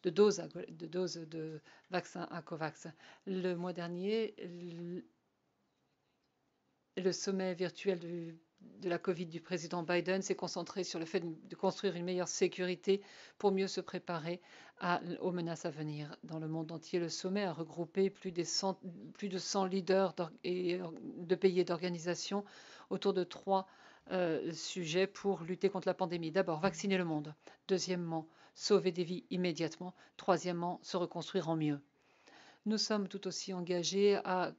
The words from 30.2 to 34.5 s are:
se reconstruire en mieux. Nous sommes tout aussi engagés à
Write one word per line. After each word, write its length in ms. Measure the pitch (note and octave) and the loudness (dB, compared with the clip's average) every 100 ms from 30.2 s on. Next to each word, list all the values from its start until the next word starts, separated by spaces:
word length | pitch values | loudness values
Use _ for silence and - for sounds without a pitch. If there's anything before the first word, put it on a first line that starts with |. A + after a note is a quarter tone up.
| - F3 F3 F3 F3 F3 | 2 4 4 -2 -2 -4
se 140 | - F#3+ | -4 -2
reconstruire 500 | F3 F3 D#3+ F#3+ D#3 | 0 -2 -2 -2 2
en 80 | E3 | 2
mieux. 240 | D3+ C#3+ - _ _ _ - - - - G#3+ | 2 0 -4 _ _ _ -20 -20 -20 -8 -2
Nous 120 | G#3+ | 0
sommes 300 | - G#3+ F#3+ | 2 0 0
tout 200 | G3 F#3+ | -4 -6
aussi 260 | F3 - | -6 -6
engagés 640 | F#3 F3 F3+ E3 G3 G3+ G3+ - | -4 0 0 2 6 6 6 2
à 260 | F#3 E3+ | 0 0